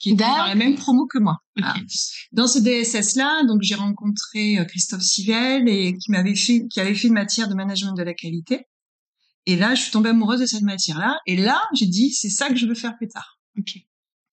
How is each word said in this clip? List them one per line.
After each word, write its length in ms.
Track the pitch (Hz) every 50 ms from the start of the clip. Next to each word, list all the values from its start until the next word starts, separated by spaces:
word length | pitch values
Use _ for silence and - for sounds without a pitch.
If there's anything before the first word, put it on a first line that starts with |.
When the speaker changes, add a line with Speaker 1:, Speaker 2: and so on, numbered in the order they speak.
Speaker 1:
qui 100 | - 196
était 120 | 214 190 220
dans 40 | 233 269
la 60 | - 214 196
Speaker 2:
D'accord. 80 | 196
Speaker 1:
même 180 | 208 233 262 277
promo 320 | 285 - - 254 247 311
que 120 | 254 - 262
moi. 200 | 214 180 165 - - _ _
Speaker 2:
Ok. 80 | - 190
Speaker 1:
Voilà. 160 | - - 180 - - - - - - - - - - -
Dans 140 | 220 240
ce 120 | 254 - 277
D 120 | 214 240
S 240 | 247 233 233 220 -
S 220 | 220 208 - -
là, 260 | 262 269 285 311 311 302
donc 140 | 240 220 214 196
j'ai 120 | 190 208
rencontré, 840 | 202 202 202 202 - 208 208 208 208 - - - 214 214 208 208 196
euh, 60 | 170
Christophe 380 | 165 - 180 - - - 185 185
Sivelle 640 | - - 208 190 202 220 226 247 262 262 269 247 240
et 280 | 202 196 190 180 180
qui 140 | 180 - -
m'avait 240 | 208 185 180 190 202
fait, 300 | 196 - - 240 233 - -
qui 100 | - 214
avait 140 | 190 196 208
fait 140 | 202 - 240
une 60 | 226
matière 340 | 208 202 208 - - 226 208
de 60 | 196
management 400 | 190 190 196 196 190 196 196 190
de 80 | 180 175
la 100 | 175 165
qualité. 520 | - - 165 165 170 165 - 247 - - _ _ _ _ _ _ _ _ _ _ _ _ _ _ _ _
Et 100 | - 185
là, 180 | 170 190 226 262
je 80 | 254 -
suis 80 | -
tombée 180 | - 214 214 226
amoureuse 300 | 226 233 220 202 240 247
de 60 | 254
cette 160 | 240 - 214 208
matière-là. 560 | 202 196 190 - - 156 151 190 233 285 320 -
Et 100 | - 185
là, 240 | 180 190 214 269 339 427 - 311 -
j'ai 60 | 220
dit, « 240 | 185 175 196 240 277 -
C'est 160 | - - 208
ça 180 | 190 - 285 294
que 80 | 254
je 80 | 247 240
veux 80 | 226 233
faire 220 | 226 - 233 226
plus 120 | - 226 214
tard. » 300 | - - - - _ _ _ _ _ 214
Speaker 2:
Ok. 160 | 202 - - 190 - _ _ _ _ _ _ _ _ _